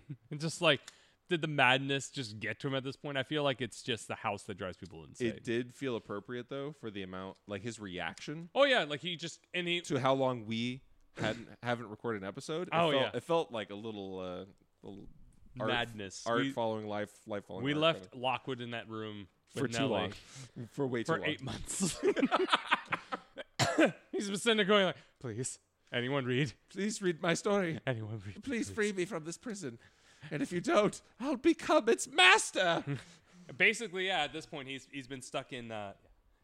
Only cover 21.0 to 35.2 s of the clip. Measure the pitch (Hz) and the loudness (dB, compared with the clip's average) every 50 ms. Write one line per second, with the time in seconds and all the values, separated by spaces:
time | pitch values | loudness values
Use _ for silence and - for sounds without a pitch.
21 | 113 - 165 - 175 151 151 - 135 123 104 - - - - - 190 156 - - | 0 0 0 0 0 -2 -4 -4 -6 -8 -6 -6 -6 -6 -2 0 0 0 0 2
22 | - 403 - - 269 - - - 370 - 330 - - - 311 - - - 277 - | 2 2 4 4 4 4 4 2 4 4 2 0 2 0 -2 -2 0 -4 -6 -6
23 | - - 269 - - - _ - - - _ - - 679 - - 311 190 - - | -4 -6 -8 -8 -8 -12 _ -14 -14 -8 _ 2 2 4 6 6 6 6 4 -2
24 | - _ - 370 - 294 247 175 - 233 220 214 196 180 214 202 190 170 - - | -10 _ -4 -4 -2 -2 -4 0 2 4 4 6 6 6 6 6 6 4 2 -4
25 | - - _ _ - 120 101 117 131 - - - _ _ _ _ _ _ 127 120 | -12 -20 _ _ -8 -6 -4 -4 -4 -4 -6 -10 _ _ _ _ _ _ -2 -2
26 | 120 127 143 139 123 123 123 131 156 113 - - _ _ - 190 196 214 - - | 0 2 0 0 2 2 2 2 2 0 -2 -10 _ _ -6 -2 -2 -2 -2 0
27 | 202 180 160 147 190 170 170 - - 214 202 202 185 165 156 - - 139 120 110 | 0 0 0 2 0 0 0 2 2 2 2 4 2 0 -2 -2 -2 -2 -2 -2
28 | 107 104 117 107 92 104 92 214 - 269 247 220 - 101 95 220 208 214 196 185 | -4 -6 -6 -8 -8 -10 -12 -8 -6 -2 -2 -2 -2 -2 0 0 0 0 2 0
29 | 170 190 226 165 151 165 165 - - 262 202 202 170 123 117 - - - _ _ | -2 -2 -4 -6 -6 -8 -10 -10 -8 -10 -8 -6 -6 -8 -8 -10 -16 -20 _ _
30 | _ - - - - 156 - 147 143 - 175 175 - 262 339 320 208 - - - | _ -20 -20 -18 -10 -8 -4 -4 -2 -2 -2 -2 2 4 6 6 6 4 0 -4
31 | - _ _ - 240 294 285 233 - 339 320 - - - 320 311 214 226 285 - | -12 _ _ -4 -2 -2 -2 4 4 4 4 4 2 4 4 6 6 6 4 2
32 | - 233 269 359 359 370 403 427 - - - - 185 170 165 - - 139 143 - | 0 0 4 8 10 10 10 8 6 2 0 2 4 4 4 2 0 -2 -4 -6
33 | - - - - _ _ - - - - 135 120 185 214 214 - 233 175 170 190 | -6 -14 -20 -20 _ _ -20 -20 -18 -14 2 4 6 6 6 4 -2 -4 -2 -2
34 | 185 190 185 165 147 139 139 160 151 - 170 143 127 135 135 127 - - 135 139 | 0 2 2 2 2 0 -2 -8 -8 -8 -10 -10 -8 -8 -8 -10 -10 -10 -10 -10
35 | 127 117 135 127 | -8 -8 -10 -10